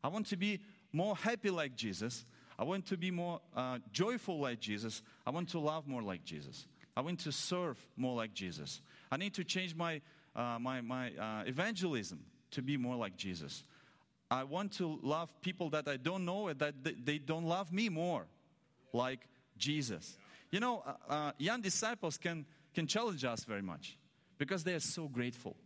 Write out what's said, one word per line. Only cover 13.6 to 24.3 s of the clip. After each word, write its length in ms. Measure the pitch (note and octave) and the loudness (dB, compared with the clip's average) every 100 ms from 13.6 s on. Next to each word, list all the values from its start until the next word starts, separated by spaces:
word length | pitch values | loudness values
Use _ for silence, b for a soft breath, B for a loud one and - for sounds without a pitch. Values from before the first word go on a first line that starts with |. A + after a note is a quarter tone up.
| - B B B B _ _ | -14 B B B B _ _
I 120 | B2+ C3+ | 0 0
want 260 | D#3+ G3+ | -2 -2
to 260 | G3+ F3 D#3 | -2 -2 0
love 260 | B2+ D#3 E3+ - | 2 2 0 -4
people 280 | - F#3 E3 | -4 -2 0
that 160 | D3+ C#3+ | 2 2
I 100 | C3+ | 0
don't 280 | C3 F#3+ F3 | 0 0 0
know 220 | F#3+ G#3 | 0 0
and 120 | C#3+ | 2
that 240 | D3 C#3+ | 0 0
they, 100 | C#3+ | -4
they 240 | - B2 D3 | -2 0 0
don't 280 | C#3 D#3+ E3 | 0 0 4
love 260 | F3 F#3+ | 2 2
me 180 | F#3 A3+ | 2 2
more 380 | D#3+ F3 D3+ D#2+ - _ _ _ _ - | 2 2 2 -2 -14 _ _ _ _ -2
like 340 | A#2+ B2+ C3 - b b - | 2 2 0 -8 b b -2
Jesus. 600 | B2 D3+ B2 F2 - - B B B | 2 2 2 -2 -6 -16 B B B
You 80 | F#3 | 0
know, 240 | B3 A3+ - | 2 0 -2
uh, 280 | - - | -8 -2
uh, 180 | D3 D3 - | 0 0 0
young 240 | D#3 A#3+ | 0 2
disciples 560 | G3 - A3 A#3+ E3+ D3 | 2 2 2 0 -2 0
can, 280 | F3 E3 C#3+ B B | -2 -2 -6 B B
can 140 | - D#3+ | -2 2
challenge 380 | G#3 A#3 E3+ B2+ | 4 2 2 2
us 180 | A2+ | 0
very 180 | A2 G2+ | -2 -2
much 360 | G2 E2 - - - b b | -2 -4 -8 -14 -20 b b